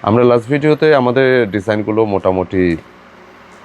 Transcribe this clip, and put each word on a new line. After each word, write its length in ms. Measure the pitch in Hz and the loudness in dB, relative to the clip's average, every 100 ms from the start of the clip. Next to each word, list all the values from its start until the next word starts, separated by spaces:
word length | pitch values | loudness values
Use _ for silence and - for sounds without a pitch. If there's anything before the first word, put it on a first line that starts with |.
আমরা 220 | - 113 | 0 2
লাস্ট 240 | 120 120 110 | 4 2 0
ভিডিওতে 460 | 147 151 151 156 | -2 0 0 2
আমাদের 560 | 147 123 123 131 127 113 | 2 2 0 2 0 0
ডিজাইনগুলো 540 | 104 95 107 104 107 | -4 -4 -4 -2 -2
মোটামুটি 720 | 110 98 95 92 87 92 90 82 - - - - - - - - | -2 0 -2 -2 -2 -2 -2 -2 -8 -20 -20 -20 -20 -20 -20 -20